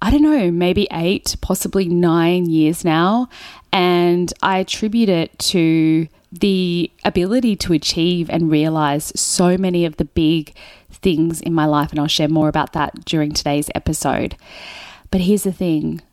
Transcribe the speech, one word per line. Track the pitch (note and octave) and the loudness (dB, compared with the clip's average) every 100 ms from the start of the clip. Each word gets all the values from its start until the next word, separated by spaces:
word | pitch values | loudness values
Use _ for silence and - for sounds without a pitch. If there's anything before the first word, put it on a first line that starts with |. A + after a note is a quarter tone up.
I | G3+ | 0
don't | C#4+ | 4
know, | D4+ D4+ F3+ | 4 4 2
maybe | E3+ F3 F#3 G3 | 0 0 0 -2
eight, | E3 E3+ G3+ - - | -2 -2 -2 -4 -8
possibly | - F#3 G3 F#3+ F#3 | -4 -4 -2 -2 0
nine | F3 F3 E3 E3 F3+ F3 | 2 2 2 2 2 2
years | D#3+ D#3 E3 | 2 2 0
now. | F3 D#3+ F3+ A3+ B3+ - - - _ | 0 2 2 0 -2 -10 -20 -20 _
And | G3 F3+ F3 F3 F3 F3 - | 0 2 2 2 2 -2 -2
I | - F#3+ | -2 0
attribute | F#3+ - G#3+ A3+ A3 | -2 -4 -2 0 2
it | E3+ E3 _ | 2 -2 _
to | - F#3 E3 D#3+ D#3+ D#3+ D#3 _ _ | -2 2 2 4 4 2 0 _ _
the | F3 G#3 F#3+ F3+ F3 F3 _ | -2 0 2 0 -2 -4 _
ability | D#3+ F3+ F3+ B3 B3 | -4 -2 0 0 0
to | G3 - | -2 0
achieve | D#3+ - - E3+ F3+ E3 | 0 0 0 0 0 -2
and | E3 E3 | 0 2
realize | D3+ D#3 D#3+ D3 D3 - | 2 2 0 0 -2 -4
so | - - - F3+ F#3 | -6 -4 2 2 2
many | F#3+ F3 | 0 0
of | E3+ D#3 | -2 -2
the | |
big | D3+ - D#3 E3 D3 - - - _ | -4 0 2 0 -4 -18 -20 -20 _
things | - G3 D#3 E3 E3 | -4 0 2 0 -2
in | - | -2
my | E3 D3+ | 0 2
life. | D3 D3 | 0 0
And | D3+ | -2
I'll | D3+ | -2
share | - D3+ | 0 0
more | D#3 D3+ | 2 2
about | D3+ C#3 | 0 -4
that | D#3+ C#3+ - | -4 -6 -6
during | - D#3+ D3 | -6 -2 -2
today's | D3+ D3 D3 D3 - | -4 -2 -2 -4 -6
episode. | - D#3 C#3 B2+ - - - - - - - - - | -4 -4 -2 -2 -4 -8 -20 -20 -20 -20 -20 -20 -4
But | F#3+ | -2
here's | F3+ G#3 | 2 0
the | G3 | 0
thing. | E3+ F3+ D#3 D#3 D#3+ _ | -4 -2 -2 -2 -8 _